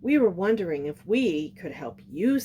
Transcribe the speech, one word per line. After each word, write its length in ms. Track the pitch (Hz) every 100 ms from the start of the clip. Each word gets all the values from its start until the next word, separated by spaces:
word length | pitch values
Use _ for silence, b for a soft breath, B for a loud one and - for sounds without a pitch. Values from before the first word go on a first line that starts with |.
We 160 | 233 294
were 120 | 233
wondering 560 | 170 196 220 185 151 143
if 180 | 147 -
we 440 | 226 254 156 151
could 220 | - 180
help 280 | 131 135 101 -
you 300 | 135 214 277